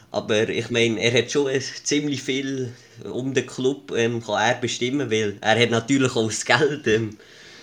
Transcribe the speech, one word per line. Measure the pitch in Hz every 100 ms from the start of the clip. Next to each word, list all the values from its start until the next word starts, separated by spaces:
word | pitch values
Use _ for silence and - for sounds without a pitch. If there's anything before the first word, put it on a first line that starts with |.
| -
Aber | 104 101 107 113
ich | - 113
meine, | 120 117 107
er | 117 120
hat | 117
schon, | 147 143
äh, | 131
ziemlich | 127 - - 147 147 135
viel | - 135 135 135 127 120 - -
um | 101 107 131
den | 131 127
Club, | - 131 143 - -
ähm, | 117 120
kann | 117 104
er | 110 123
bestimmen, | 120 - 123 143 123
weil | 110 107 -
er | 104 110
hat | 120
natürlich | 117 117 139 131 120
auch | 110
das | 113 -
Geld, | 208 147 143 -
ähm. | 110 110 101 - - - -